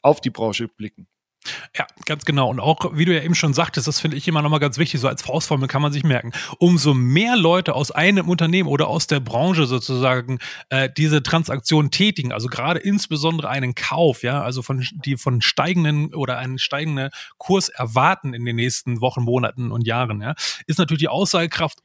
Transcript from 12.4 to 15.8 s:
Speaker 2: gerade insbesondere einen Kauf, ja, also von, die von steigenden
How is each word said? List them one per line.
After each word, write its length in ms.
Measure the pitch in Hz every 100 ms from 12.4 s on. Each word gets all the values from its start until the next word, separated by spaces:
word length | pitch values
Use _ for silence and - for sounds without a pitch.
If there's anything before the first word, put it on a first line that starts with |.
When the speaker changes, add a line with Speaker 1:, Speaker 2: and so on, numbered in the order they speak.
| 123
Speaker 2:
gerade 320 | - 143 175
insbesondere 720 | 196 202 - 151 160 165 147
einen 260 | 135 127 -
Kauf, 480 | - 165 165 123
ja, 180 | 123 143
also 200 | 120 127
von, 240 | 120 131 123 156 139
die 120 | 131
von 240 | 139 120
steigenden 720 | - - 156 180